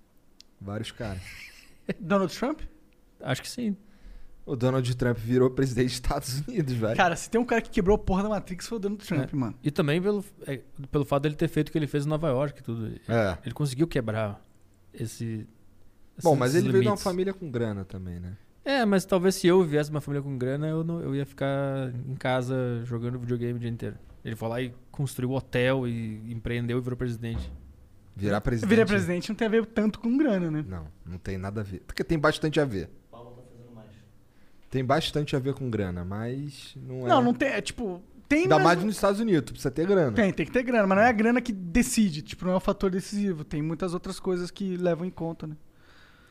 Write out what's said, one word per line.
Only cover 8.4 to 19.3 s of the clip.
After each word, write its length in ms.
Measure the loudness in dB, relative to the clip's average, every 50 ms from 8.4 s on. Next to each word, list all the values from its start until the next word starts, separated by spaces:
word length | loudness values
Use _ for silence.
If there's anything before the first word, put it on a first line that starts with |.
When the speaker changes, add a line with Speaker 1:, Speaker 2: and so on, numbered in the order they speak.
| -4 -6 -10 -10 -8
Speaker 2:
foi 100 | -8 -6
o 20 | -4
Donald 240 | -4 -4 -6 -6 -4
Trump, 240 | -2 -2 0 0 -2 -2
Speaker 3:
É. 20 |
Speaker 2:
mano. 200 | -2 -2 -2 -4 -4 -4
Speaker 3:
E 60 | -4
também 320 | 0 0 2 2 2 2
pelo, 220 | 2 0 0 -2 -4 -8 -14 -14 -10
é, 140 | -10 -10 -10 -10 -14 -14 -14 -8 -2
pelo 120 | 0 0 2
fato 180 | 2 2 2 2
dele 120 | 0 0
ter 120 | 0 0
feito 220 | 0 2 0 0 0
o 20 |
que 60 | 0
ele 100 | -2 -2
fez 180 | 0 -2 -2 -2
em 40 | 0
Nova 180 | -2 0 0 0
York 300 | 0 0 0 -2 -4 -8
e 40 | -8
tudo. 220 | -8 -6 -6 -6
Ele, 140 | -6 -8 -8 -4
Speaker 1:
É. 300 | 0 2 2 2 2 0 -4 -6
Speaker 3:
ele 80 | -8 -4
conseguiu 340 | -2 -2 -2 0 0 0
quebrar 560 | 0 0 -2 -2 -2 -2 -2 -2 -4 -6 -8 -14 _ _ _ _ -20 _ _ _ -16 -10
esse, 540 | -8 -8 -8 -8 -8 -8 -6 -6 -8 -10 -12 -18 -20 -20 -20 -20 -20 -20 -20 -20 -20 -20 -20 _ 2 4
Speaker 1:
Bom, 80 | 4
Speaker 3:
esses 80 | 6 6
Speaker 1:
mas 160 | 4 4 4
ele 80 | 4 4 6
veio 40 | 6 6 6
de 40 |
uma 40 | 4
Speaker 3:
limites. 120 | 2 2 0
Speaker 1:
família 300 | -2 0 0 0 -2 -4
com 160 | -6 -6 -4
grana 320 | -2 -2 0 0 -2 -6 -8
também, 340 | -10 -10 -10 -10 -8 -10 -10
né? 160 | -10 -10 -12 -14 -16 -20 _ _ -4
Speaker 3:
É, 220 | 0 2 2 4
mas 200 | 4 4 4 4
talvez 300 | 4 2 4 4 4